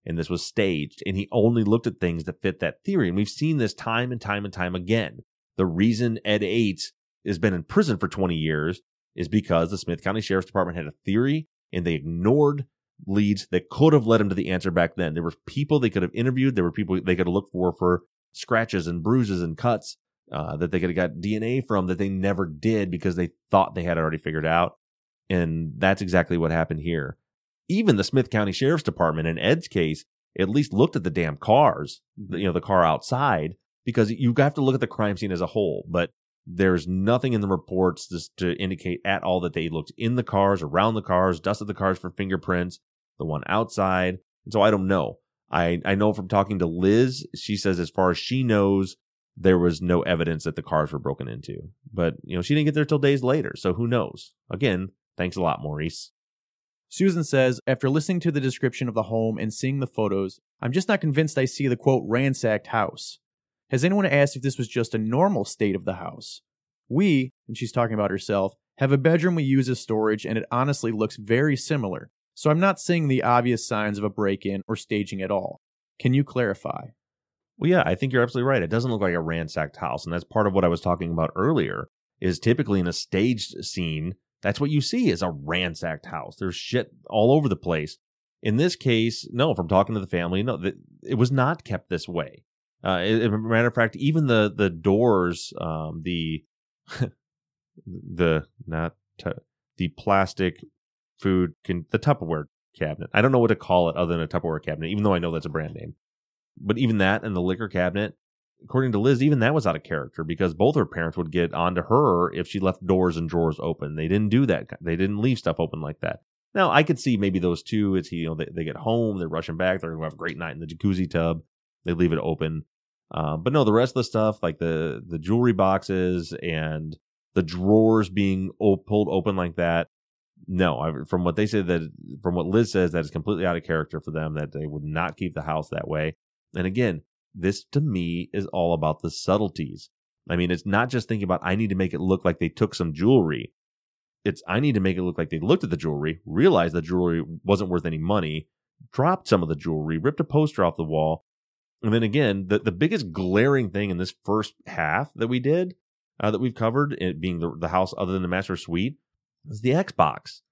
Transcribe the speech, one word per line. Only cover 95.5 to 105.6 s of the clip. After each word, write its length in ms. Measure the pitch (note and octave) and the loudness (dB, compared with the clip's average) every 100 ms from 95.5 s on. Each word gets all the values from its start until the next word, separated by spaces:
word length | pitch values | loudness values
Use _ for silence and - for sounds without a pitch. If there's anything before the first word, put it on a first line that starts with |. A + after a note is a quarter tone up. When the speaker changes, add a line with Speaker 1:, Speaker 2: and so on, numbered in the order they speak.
| - | -8
Speaker 1:
um, 400 | E2+ D#2 D#2 E2 | -6 -6 -6 -8
the, 420 | F2 E2+ D#2+ D#2 - _ _ _ - | -6 -4 -4 -6 -10 _ _ _ -12
<laughs> 240 | - A#2+ - _ _ _ _ _ _ - | -6 -6 -6 _ _ _ _ _ _ -16
the, 600 | F2+ - F2 E2+ D#2 - - - | -14 -8 0 2 2 -2 -14 -8
not 300 | D#2+ E2 - _ - | -6 -6 -8 _ -12
t-, 120 | F2 - - _ _ - | -10 -10 -14 _ _ -6
the 120 | F2 | -6
plastic 760 | - G#2 G2 F#2 - F#2 - - _ _ _ _ _ | -4 2 2 2 0 -2 -4 -14 _ _ _ _ _
food, 340 | G2 F#2 F2 - | 0 2 0 -4
can, 240 | - F2 D#2+ | -8 -6 -2
the 80 | A2 | -2
Tupperware 460 | D3 C#3 D#2+ D#2 D2 _ _ - | 0 -2 -2 -4 -6 _ _ -8
cabinet. 340 | D2+ D2+ D#2+ | -6 -6 -2
I 60 | G2+ | 2
don't 100 | B2+ | 4
know 80 | B2+ | 6
what 100 | A2+ | 4
to 80 | G2+ | 2
call 340 | - F2+ E2+ | 2 2 2
it 60 | E2 | 0
other 180 | E2+ | -2
than 80 | E2+ | -2
a 40 | D#2+ | -2
Tupperware 380 | F2 E2+ D#2 | -4 -4 -4
cabinet, 240 | - D2+ D#2+ | -6 -6 -4
even 160 | G#2 | 0
though 100 | G#2 | 2
I 60 | F2+ | 2
know 100 | E2+ | 0
that's 160 | E2 D#2 | -4 -4
a 40 | |
brand 240 | D#2 | -6